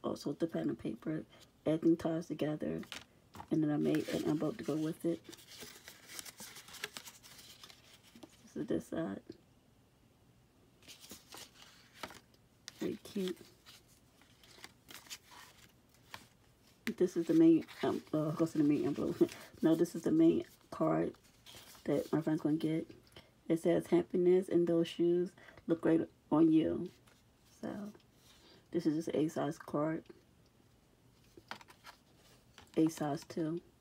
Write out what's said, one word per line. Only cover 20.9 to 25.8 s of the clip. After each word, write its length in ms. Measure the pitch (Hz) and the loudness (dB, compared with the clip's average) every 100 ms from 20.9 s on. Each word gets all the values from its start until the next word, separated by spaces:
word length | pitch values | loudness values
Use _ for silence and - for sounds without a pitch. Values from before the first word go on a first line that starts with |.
| 160 170 - _ _ - - - - - | 2 -2 -6 _ _ -20 -20 -20 -12 -2
that 260 | 143 - | -2 0
my 80 | 151 | -2
friend's 220 | 156 156 | 0 0
gonna 160 | 151 156 | 0 0
get. 280 | 156 160 - - _ - _ _ - | 0 -2 -6 -16 _ -20 _ _ -4
It 140 | 165 | 0
says, 260 | 175 170 - | 2 2 2
"Happiness 640 | 170 175 185 180 185 196 | 0 2 2 6 4 4
and 180 | 175 175 | 2 4
those 220 | 170 170 | 2 2
shoes 420 | - 175 175 180 - - - - | 0 2 2 -2 -8 -20 -14 -2
look 140 | |
great 220 | 165 | 0